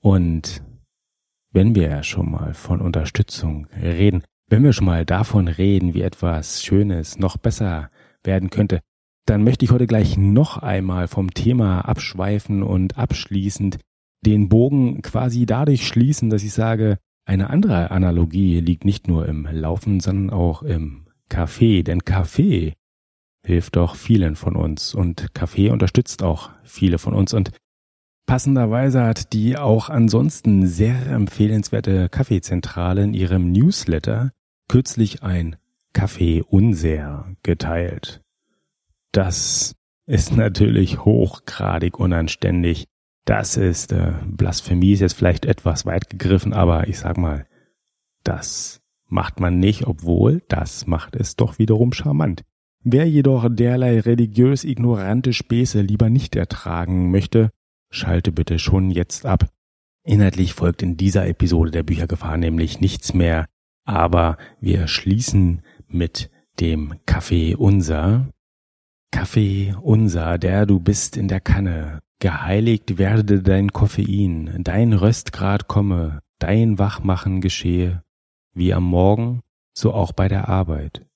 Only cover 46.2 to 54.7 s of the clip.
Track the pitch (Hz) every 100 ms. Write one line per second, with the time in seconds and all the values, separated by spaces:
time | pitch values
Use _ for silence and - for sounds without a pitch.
46.2 | 87 95 - 101 87 82 92 92 - 85
47.2 | 82 73 - _ _ _ _ _ _ _
48.2 | - - - - - - _ _ _ 95
49.2 | 87 - 90 87 98 104 - 82 85 85
50.2 | 120 165 _ - - - - - - 123
51.2 | 113 - 117 - 110 110 123 - 78 71
52.2 | 78 82 - _ _ _ 120 123 165 147
53.2 | 135 131 117 113 120 123 127 113 110 117
54.2 | 110 104 123 139 -